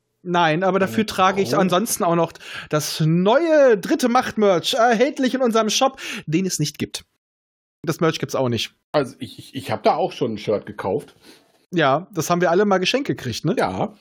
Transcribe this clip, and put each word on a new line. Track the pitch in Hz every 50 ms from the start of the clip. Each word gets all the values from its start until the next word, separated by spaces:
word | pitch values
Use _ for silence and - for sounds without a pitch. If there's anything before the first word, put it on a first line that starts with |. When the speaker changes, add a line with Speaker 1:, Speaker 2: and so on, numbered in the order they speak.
| _ _ _ _ -
Speaker 1:
Nein, | 175 175 175 170 160 151 170 190
aber | 185 180
dafür | 190 190 185 - 220 214
Speaker 2:
Oh. |
Speaker 1:
trage | - - - 185 190 190 196
ich | 196 233 247
ansonsten | 208 185 180 175 180 226 - - - 196
auch | 170 170
noch | 170 165 160 - - - - - - - -
das | 156 151 139 - - -
neue | 156 156 165 175 185 202 240 294 339 320 311 302 277 254 226 190
dritte | 165 190 320 - 254
Macht-Merch, | 247 233 254 - - - 214 208 202 185 165 - - -
erhältlich | 254 220 247 233 202 247 294 - - 262 254 -
in | 262
unserem | 262 240 208 226 220 214
Shop, | - - 269 269 - - - - 254 214 -
den | - 151 170 190
es | 185 - -
nicht | 151 147 -
gibt. | - - - - - - _ _ _ _ _ _ _ _ _ _ _ _ _ _ _ -
Das | 165 151 -
Merch | 170 160 - -
gibt's | 135 - -
auch | 135 135 123
nicht. | 120 107 - - _ _ _ _
Speaker 2:
Also | - 151 139 120 -
ich, | - - - - -
ich, | - - -
ich | 135 - -
hab | 107 -
da | - 220 175
auch | 147 185 175
schon | - - 131 117 110
ein |
Shirt | 101 - 113 104 95 -
gekauft. | - 101 - - 98 92 90 - - _ _ _ - - - _ _ _ _ _ _ 180
Speaker 1:
Ja, | 165 151 135 135 156 185 - 196
das | 165 147 -
haben | 175 175
wir | 180 170
alle | 170 190 208
mal | 208 190
geschenkt | 190 185 - - 262 285
gekriegt, | - 135 - - 123 107 - -
ne? | 151 240
Speaker 2:
Ja. | - - 92 95 92 - 220 - _